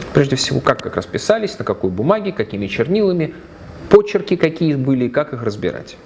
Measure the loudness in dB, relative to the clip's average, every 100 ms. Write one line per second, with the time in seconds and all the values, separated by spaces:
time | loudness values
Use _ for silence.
0 | -2 2 2 2 0 0 2 0 -2 -4
1 | -4 -6 0 0 0 -6 -4 -2 -2 0
2 | 2 2 0 -4 -4 -2 -4 -2 2 4
3 | 2 2 -2 -4 -16 -20 -18 -16 4 4
4 | 6 -2 0 2 2 2 0 2 2 2
5 | 2 0 -2 -4 -4 -2 -4 -4 -10 -18